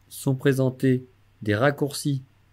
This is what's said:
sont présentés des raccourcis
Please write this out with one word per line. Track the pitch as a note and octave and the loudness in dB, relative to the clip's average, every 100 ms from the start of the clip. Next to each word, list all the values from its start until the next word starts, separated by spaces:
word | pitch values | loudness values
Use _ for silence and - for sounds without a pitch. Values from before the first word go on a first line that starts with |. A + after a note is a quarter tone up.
| _ | _
sont | - C#3+ C3 | -6 -4 0
présentés | C#3+ C3 C3 C3 C3+ B2+ B2+ _ _ _ | 2 2 0 0 2 0 -2 _ _ _
des | G#2 | -2
raccourcis | G#2 C#3 C#3+ C#3+ - D3+ C#3 - _ _ | 2 2 0 -4 -4 -4 -4 -6 _ _